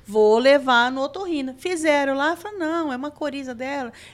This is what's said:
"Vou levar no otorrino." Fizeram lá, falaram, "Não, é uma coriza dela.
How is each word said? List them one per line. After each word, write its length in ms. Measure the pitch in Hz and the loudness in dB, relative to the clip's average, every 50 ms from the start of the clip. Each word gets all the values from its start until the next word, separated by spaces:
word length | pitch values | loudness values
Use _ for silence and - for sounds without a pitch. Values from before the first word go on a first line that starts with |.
| _ | _
"Vou 320 | - 202 214 214 214 214 233 | -2 2 4 6 6 6 6
levar 500 | 254 269 277 285 254 262 247 233 240 254 | 6 6 6 6 4 4 4 4 2 2
no 100 | 262 269 | 0 -4
otorrino." 540 | 269 285 - 381 403 359 330 285 262 262 254 - | -6 -6 -6 -8 -6 -6 -4 -4 -6 -6 -8 -8
Fizeram 580 | - 359 370 320 311 320 294 285 285 277 269 | -6 -6 -4 0 0 2 2 2 2 0 0
lá, 180 | 269 285 311 349 | 0 0 -2 -2
falaram, 240 | 339 - 415 427 392 | -4 -8 -10 -8 -6
"Não, 340 | 320 311 330 339 320 294 | -4 -4 -2 -2 -4 -4
é 40 | 254 | -6
uma 160 | 247 269 294 | -6 -8 -10
coriza 420 | 294 - 302 294 262 277 269 254 247 | -8 -6 -6 -6 -6 -8 -10 -10 -10
dela. 380 | 226 254 262 285 285 254 226 - - - - | -8 -8 -6 -6 -6 -8 -8 -12 -16 -20 -20